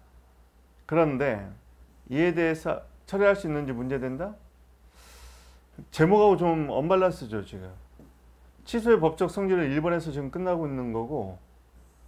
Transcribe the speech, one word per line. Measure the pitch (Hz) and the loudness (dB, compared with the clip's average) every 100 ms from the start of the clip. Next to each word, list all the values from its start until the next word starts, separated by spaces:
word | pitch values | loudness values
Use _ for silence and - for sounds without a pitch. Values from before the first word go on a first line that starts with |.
| _ - _ _ _ _ _ _ - | _ -20 _ _ _ _ _ _ -2
그런데 | 156 156 131 143 104 98 104 _ - - _ - | 2 2 2 -2 -2 -6 -16 _ -20 -20 _ -6
이에 | 135 175 | 0 0
대해서 | 165 165 160 165 151 - - - | 2 0 -2 -4 -6 -10 -20 -6
철회할 | 196 202 196 | 2 4 2
수 | 175 | 0
있는지 | 147 139 | -4 -4
문제된다? | 120 127 135 127 131 190 214 - _ _ _ _ _ - - - - - - _ - - | -6 -4 -4 -6 -6 -10 -12 -20 _ _ _ _ _ -20 -20 -20 -20 -20 -20 _ -20 -6
제목하고 | - 160 208 208 175 | 2 4 6 6 6
좀 | 175 160 143 | 2 0 0
언밸런스죠, | 113 156 190 185 180 120 107 | 0 2 4 2 0 -8 -8
지금. | 92 98 92 95 - - - _ _ _ _ _ | -8 -12 -14 -18 -20 -20 -20 _ _ _ _ _
취소의 | - 233 226 220 | -8 -2 4 4
법적 | 160 160 185 | 4 2 -2
성질은 | 202 196 185 147 | 0 0 2 2
일 | 143 | 0
번에서 | 170 170 156 | 0 -2 -4
지금 | 139 139 | -8 -8
끝나고 | 175 185 170 151 | -4 -2 -2 -2
있는 | 135 123 | -4 -4
거고 | 113 117 147 95 90 - _ _ - - _ | -4 -6 -6 -8 -12 -20 _ _ -20 -20 _